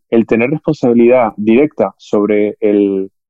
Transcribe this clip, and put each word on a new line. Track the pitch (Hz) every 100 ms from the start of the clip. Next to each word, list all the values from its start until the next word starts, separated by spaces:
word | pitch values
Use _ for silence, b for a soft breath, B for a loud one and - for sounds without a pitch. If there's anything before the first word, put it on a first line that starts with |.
| _
el | 117 110
tener | 113 120
responsabilidad | 151 - 151 127 117 120 127 113 -
directa | 107 117 151 - 98 -
sobre | - 107 101 104 107 -
el, | 107 104 101 98 95 _ _